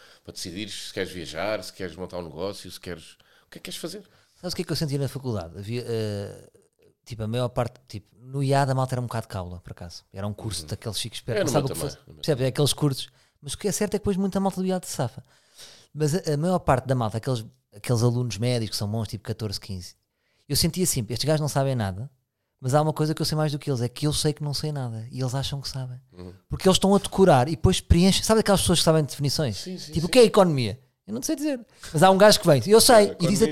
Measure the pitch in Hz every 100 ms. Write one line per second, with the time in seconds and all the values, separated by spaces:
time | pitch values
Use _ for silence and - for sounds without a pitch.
0 | - _ - - 95 87 104 - - -
1 | 90 90 76 78 98 107 - - 92 80
2 | 90 90 85 76 98 98 92 - 92 82
3 | 78 _ _ _ _ - - 185 165 202
4 | - _ _ _ 180 - 175 151 156 139
5 | 139 135 131 104 85 87 101 120 117 113
6 | 107 101 104 95 87 _ _ _ _ _
7 | - 107 107 120 123 123 120 - _ 104
8 | - _ 127 135 135 139 135 131 131 127
9 | 123 113 107 98 90 90 - - 87 -
10 | - 95 104 101 113 87 76 107 117 98
11 | 113 - - 156 170 131 135 82 151 -
12 | - - - 135 131 123 143 - 147 131
13 | - _ _ _ 143 - 208 - 208 202
14 | 208 190 196 196 196 180 185 185 - -
15 | 123 - - _ _ _ - - _ 147
16 | 151 175 165 147 170 180 - 127 123 131
17 | 110 110 139 123 113 - _ 107 - 120
18 | 120 120 123 95 120 123 110 - 101 110
19 | 104 107 - 110 110 - - 95 87 -
20 | _ _ _ _ _ 143 175 180 180 135
21 | 104 120 135 156 147 143 135 127 98 92
22 | 131 - _ _ _ _ 131 147 156 151
23 | 156 156 160 156 156 143 - 127 120 -
24 | 147 143 156 147 147 139 151 143 123 110
25 | 113 131 131 131 131 139 - 131 127 127
26 | - 90 90 95 _ - 190 180 190 196
27 | - - 185 139 156 165 190 185 - 175
28 | 190 180 - 220 208 190 - 170 - 160
29 | 143 - 139 - 139 101 180 185 143 156
30 | 180 254 226 214 180 139 110 - _ _
31 | - 220 269 311 302 262 - _ - 156
32 | 190 190 208 202 165 139 113 220 226 233
33 | 202 - 175 208 220